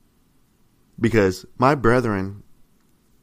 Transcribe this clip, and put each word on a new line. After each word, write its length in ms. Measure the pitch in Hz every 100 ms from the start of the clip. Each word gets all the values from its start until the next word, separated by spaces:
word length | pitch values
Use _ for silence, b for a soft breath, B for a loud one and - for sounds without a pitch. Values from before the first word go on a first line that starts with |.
| _ _ _ _ _ _ _ _ _ -
Because 460 | 113 110 95 92 - -
my 180 | 127
brethren, 680 | 147 113 127 120 98 95 101 - - _ _ _ _ _ _